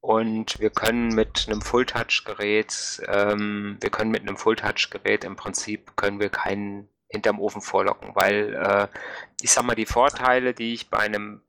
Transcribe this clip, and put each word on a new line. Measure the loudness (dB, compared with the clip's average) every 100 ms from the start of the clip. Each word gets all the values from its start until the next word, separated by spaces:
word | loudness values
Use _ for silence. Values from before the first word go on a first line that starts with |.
Und | 2 2 2 -2 -4 0
wir | 0
können | 2 0 2 2 2
mit | 2 0 -2
einem | -4
Full-Touch-Gerät, | 2 2 2 -2 0 -2 -2 -4 0 2 0 -4 -8 -8 0
ähm, | 2 4 2 -2 -4 -6 -4
wir | -4
können | 0 0
mit | 0
einem | -4 -2
Full-Touch-Gerät | 2 2 0 0 -2 -2 0 0
im | -2 -10
Prinzip, | -6 -6 -6 -8 -8 -2
können | -2 -2
wir | -4
keinen | -2 -4 -4 -6 -8 -14 _ _
hinterm | 0 0 2
Ofen | 0 -4
vorlocken, | -2 0 0 -2 -4
weil, | 2 4 4 0
äh, | -2 2 4 2 -2 -14 -14 -16 _
ich | 0
sag | 2
mal, | 2
die | 0 0
Vorteile, | 4 4 4 4 4 2
die | -2 -4 -6
ich | -4
bei | 0
einem | 0 -2 -6 -14